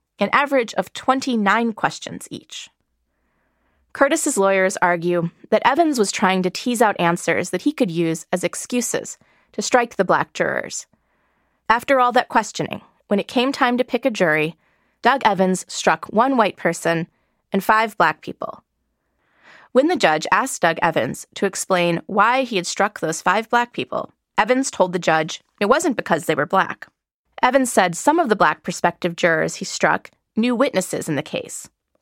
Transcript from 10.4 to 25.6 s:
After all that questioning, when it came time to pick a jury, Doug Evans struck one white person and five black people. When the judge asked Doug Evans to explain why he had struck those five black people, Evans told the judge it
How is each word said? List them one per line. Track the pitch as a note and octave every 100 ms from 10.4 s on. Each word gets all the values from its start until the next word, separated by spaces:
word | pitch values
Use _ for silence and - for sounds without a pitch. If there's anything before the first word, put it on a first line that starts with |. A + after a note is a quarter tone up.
| D#3+ C3 - - - _ _ _ _ _ _ _ -
After | A3+ - C4+
all | B3
that | B3 -
questioning, | B3 G#3+ - - - - _ -
when | G3+
it | -
came | - B3+
time | C#4 B3 A#3+
to |
pick | B3+ B3 C4+
a |
jury, | G#3+ F3 D3+ D#3 - _ _ _ _
Doug | A#3 C4+ A3+
Evans | F#3+ F#3+ F#3 -
struck | - - D#3+ -
one | G3+ B3+ C4
white | G#3 -
person | F3 E3+ E3 E3+ E3 _ _ _ _
and | G3
five | - A3 A3 -
black | E3 D#3
people. | - - - - _ _ _ _ _ _ _ _ _ - -
When | B3 D4
the | F4
judge | F3+ D#3 D#3
asked | F#3 B3 -
Doug | F3 E3
Evans | F3 D#3 B2 - -
to | - G3
explain | - - F#3 F3 E3+ -
why | G3+ G#3+ B3+
he | B3+ G#3
had | E3+
struck | - G3+ -
those | D#3+ D#3+
five | - F#3+ A3+
black | A#3+ A#3+
people, | - C3 - - _ _ -
Evans | G#3 B3+ C4+
told | - F#3
the | F3+
judge | E3+ D#3+ D#3+ - _
it | -